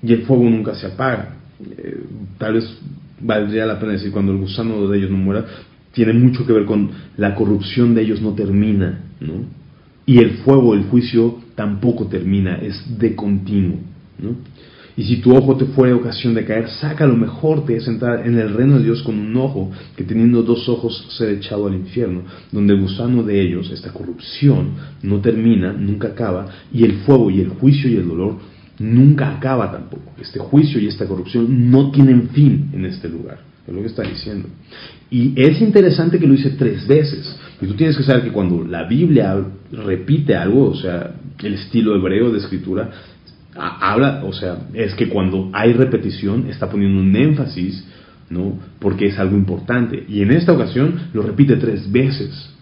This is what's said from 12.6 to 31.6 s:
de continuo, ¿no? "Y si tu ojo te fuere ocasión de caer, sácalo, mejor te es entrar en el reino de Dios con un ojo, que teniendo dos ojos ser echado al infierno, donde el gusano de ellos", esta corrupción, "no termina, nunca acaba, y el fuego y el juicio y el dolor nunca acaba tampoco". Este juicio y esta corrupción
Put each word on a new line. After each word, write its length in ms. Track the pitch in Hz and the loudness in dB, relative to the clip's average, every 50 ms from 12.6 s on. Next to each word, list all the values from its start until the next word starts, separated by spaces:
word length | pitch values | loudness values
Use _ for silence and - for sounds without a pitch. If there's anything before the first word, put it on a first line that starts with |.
| - - 92 - - 123 120 104 | -6 -10 -10 -10 -10 -10 -4 -2
de 160 | 117 110 107 | -2 -2 -2
continuo, 640 | - 107 101 101 95 95 - 107 101 98 87 78 - - - - - _ - _ - | -2 -2 -2 -2 -2 -2 -2 0 0 0 0 -2 -6 -10 -14 -20 -20 _ -20 _ -12
¿no? 180 | - 107 123 127 - - - - - - - - - - - | -10 -8 -8 -10 -12 -18 -20 -20 -20 -20 -20 -20 -20 -14 -10
"Y 80 | - 107 | -8 -2
si 120 | 95 120 - | -2 -2 2
tu 160 | - 123 127 | 6 6 6
ojo 220 | 135 131 135 131 | 8 6 4 2
te 100 | 131 131 | 2 0
fuere 260 | - - 139 127 127 | -2 2 2 4 4
ocasión 420 | 123 117 - 117 - - - 120 113 | 4 2 0 -4 -8 -4 -2 0 0
de 100 | 113 107 | 0 -2
caer, 240 | - 107 113 113 - | -2 -4 -4 -4 -6
sácalo, 480 | - - - 151 151 - 156 139 120 | -8 -8 -6 -6 -2 2 2 4 4
mejor 480 | 113 110 101 - - - 156 156 151 139 | 4 0 -2 -4 -4 -2 0 0 0 -2
te 100 | - 117 | -2 -4
es 100 | 110 - 127 | -4 -2 -6
entrar 380 | 113 104 123 120 120 113 - | -6 -4 -2 -2 -2 -2 -2
en 120 | 117 117 117 | 0 0 0
el 140 | 110 107 101 | 0 0 0
reino 240 | 110 127 139 143 127 | 0 4 4 4 4
de 60 | 110 | 4
Dios 180 | 110 113 113 | 2 0 -2
con 160 | - 113 110 104 | -4 -4 -4 -4
un 180 | 104 107 113 | -4 -2 -2
ojo, 340 | 127 135 139 - 101 95 95 95 - - - - | -2 -2 -2 -4 -4 -6 -6 -10 -14 -18 -20 -12
que 80 | - 92 | -12 -8
teniendo 380 | 92 113 113 113 120 120 117 | -4 0 2 4 4 4 4
dos 260 | 110 117 117 117 - - | 2 2 0 0 0 -4
ojos 380 | 120 117 - 113 110 - - - - | -4 -2 -4 -6 -8 -8 -14 -16 -6
ser 120 | - 117 107 | -4 -4 -2
echado 360 | 101 98 98 - 107 101 104 | -2 -4 -6 -8 -6 -4 -4
al 80 | 101 98 | -4 -4
infierno, 480 | 92 92 95 - 123 120 98 90 90 90 - - - - _ | -4 -8 -8 -6 -4 -4 -4 -4 -8 -10 -14 -20 -20 -16 _
donde 240 | - 104 101 101 101 | -4 0 4 4 4
el 60 | 98 | 4
gusano 420 | 95 95 95 - 117 120 127 120 | 2 -2 -4 -4 -2 0 2 0
de 180 | 110 104 101 98 | 0 2 0 0
ellos", 300 | 95 87 87 87 90 92 | 0 0 -2 -4 -6 -8
esta 220 | 95 - - - | -10 -12 -14 -14
corrupción, 760 | - - - 90 85 - - - - - 143 143 120 92 92 95 95 - - - - - | -14 -12 -12 -12 -12 -14 -14 -16 -8 2 4 4 4 4 0 -4 -6 -10 -12 -16 -18 -12
"no 180 | - 98 101 101 | -4 -2 -2 0
termina, 520 | 101 117 113 113 113 117 113 98 90 92 | 2 0 0 2 2 2 2 2 2 -2
nunca 360 | 101 104 101 98 104 101 113 110 | -4 -4 -4 -4 -4 -4 -4 -8
acaba, 380 | - - 117 104 90 90 101 95 - - - - | -6 -6 -4 -4 -4 -6 -6 -10 -14 -20 -18 -8
y 120 | - 117 117 | 2 4 4
el 100 | 104 95 98 - | 4 4 0 4
fuego 260 | - 139 131 117 98 | 4 6 6 6 4
y 100 | 95 95 | 2 0
el 100 | 90 - | 0 -2
juicio 400 | - - 127 139 143 - - 131 | -4 2 4 4 4 4 2 0
y 60 | 113 | 0
el 120 | 101 87 85 | 0 0 -2
dolor 300 | 80 85 92 104 107 - - - - - - - _ - | -4 -2 -4 -4 -4 -6 -14 -20 -20 -20 -20 -20 _ -8
nunca 580 | 104 110 117 123 131 147 147 143 139 - - | -2 2 4 6 8 8 6 4 2 -4 -4
acaba 340 | - - 131 135 123 104 95 | -4 -4 -2 -2 0 -2 -4
tampoco". 400 | - - - - - - - - - - | -6 -10 -12 -14 -16 -16 -16 -20 -20 -20
Este 180 | - - - - | -20 -14 -12 -12
juicio 420 | - - - 147 156 143 - 117 | -6 4 4 4 4 6 2 0
y 60 | 104 | -2
esta 200 | 104 - - 110 | -2 -4 -4 -6
corrupción 640 | 95 98 92 90 - - 120 117 117 135 123 | -6 -4 -6 -8 -4 -2 0 0 2 2 2